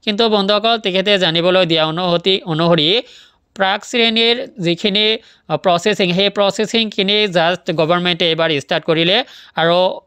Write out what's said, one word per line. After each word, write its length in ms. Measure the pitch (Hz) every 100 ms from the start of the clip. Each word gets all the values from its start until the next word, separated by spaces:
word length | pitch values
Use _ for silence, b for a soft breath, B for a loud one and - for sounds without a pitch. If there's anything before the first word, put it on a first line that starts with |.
কিন্তু 220 | - 208 226
বন্ধুসকল, 460 | 214 190 208 220 233
তেখেতে 320 | 214 185 190 202
জানিবলৈ 480 | 180 165 170 185 180
দিয়া 180 | 160 156
অনুমতি 480 | 160 180 170 185 190 202
অনুসৰি 420 | 156 170 170 151 214 254 B B B _ -
প্ৰাক 240 | 190 208 -
শ্ৰেণীৰ 500 | 247 226 226 226 240 - -
যিখিনি, 460 | 170 170 214 196 214
আহ, 440 | 220 - _ _ 156
প্ৰচেছিং, 500 | 196 170 214 208 185
সেই 160 | 175 202
প্ৰচেছিংখিনি 880 | 202 202 - 214 226 220 196 190 208 214
জাষ্ট 380 | 180 165 180 -
গভৰ্ণমেণ্টে 540 | 160 156 175 180 170 175
এইবাৰ 200 | 160 165 151
ষ্টাৰ্ট 240 | - 165 156
কৰিলে 320 | 160 165 208 254 B B -
আৰু 220 | 165 175 185 -